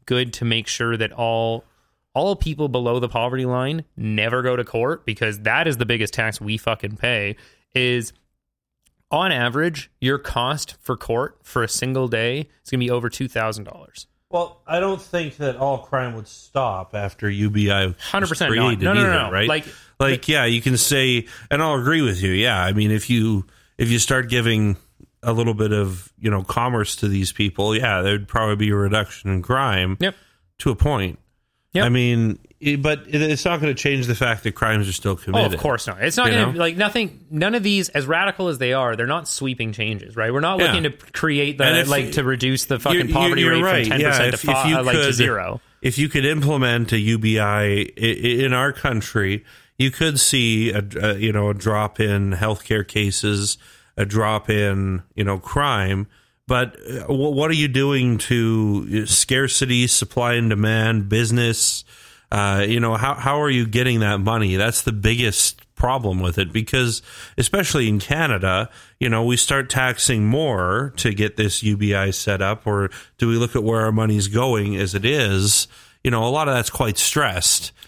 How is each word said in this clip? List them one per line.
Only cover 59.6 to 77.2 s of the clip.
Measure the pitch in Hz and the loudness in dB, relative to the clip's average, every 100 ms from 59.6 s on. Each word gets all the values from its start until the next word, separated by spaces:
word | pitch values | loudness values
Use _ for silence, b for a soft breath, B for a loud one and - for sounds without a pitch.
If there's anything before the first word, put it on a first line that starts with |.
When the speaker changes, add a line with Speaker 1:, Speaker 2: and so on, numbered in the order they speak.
| 131 120 123 | 2 2 2
Speaker 2:
supply | - 107 - 120 | 2 0 -2 0
and | 120 117 | 2 2
demand, | 104 107 110 110 113 98 | 2 2 2 2 0 2
business? | 107 117 120 117 113 - - B B B B B | 0 2 2 2 2 0 -2 B B B B B
Uh, | 104 101 98 101 | 0 2 2 2
you | 117 | 2
know, | 117 | 2
how, | 113 131 | 0 -2
how | 143 127 147 | -2 0 0
are | 147 | 2
you | 127 113 | 2 2
getting | 113 127 117 | 2 2 2
that | 104 101 | 2 2
money? | 101 113 101 95 | 0 2 2 2
That's | 110 - | 2 0
the | - | -2
biggest | 107 107 117 117 - - - _ - | 0 0 2 0 0 -2 -2 _ -2
problem | 123 131 107 92 | 0 0 0 0
with | 90 87 | 0 0
it, | 90 | -2
because | 113 110 131 123 110 B B B - | -2 -2 0 0 -4 B B B -2
especially | - 196 185 151 113 | 0 0 0 2 2
in | 104 | 0
Canada, | - 156 156 104 95 92 113 B B B | 0 0 0 0 0 0 -2 B B B
you | 123 | 0
know, | 113 | 0
we | 117 123 | 0 0
start | - 139 127 | 2 0 0
taxing | 131 127 120 - 113 104 | 0 0 0 0 2 2
more | 135 156 101 90 107 139 - | 2 0 0 0 0 -2 -2
to | 117 | -2
get | 101 104 - | 0 -2 0
this | 107 - | -2 0
U | 107 101 | 0 0
B | 104 | 2
I | 98 98 | 2 0
set | 95 - 95 | -2 -2 0
up, | 98 110 110 | -2 -2 -2
or | 101 98 B B - | -2 -2 B B -2
do | 117 | 0
we | 113 | 2
look | 120 127 | 0 0
at | |
where | 107 113 | 0 2
our | 110 | 2
money's | 110 110 104 98 | 2 2 2 2
going | 107 131 110 101 98 | 0 2 0 0 -2
as | 95 | -2
it | 98 | 0
is? | 113 147 107 95 101 - - B B B | 0 0 2 2 2 0 -2 B B B
You | 127 | -2
know, | 117 117 | 0 0
a | |
lot | 143 147 | 0 0
of | |
that's | 123 113 | 0 -2
quite | - 120 98 | -2 -2 0
stressed, | - 151 | 0 0